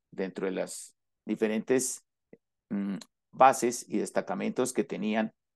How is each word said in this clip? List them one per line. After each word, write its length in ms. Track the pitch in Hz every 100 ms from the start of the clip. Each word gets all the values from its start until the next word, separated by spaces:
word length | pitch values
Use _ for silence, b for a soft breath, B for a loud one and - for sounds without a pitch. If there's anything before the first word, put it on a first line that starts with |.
| _
dentro 360 | - 95 - 98
de 60 |
las 440 | 92 90 - - _ _ _
diferentes, 800 | - 107 107 107 - 131 127 - - _ _ - _ _ _
mm, 260 | 101 101 98 - _ _
bases 580 | - 110 110 120 120 -
y 100 | 107
destacamentos 720 | 95 98 95 95 110 110 127
que 120 | -
tenían 480 | - 92 107 110 110 - _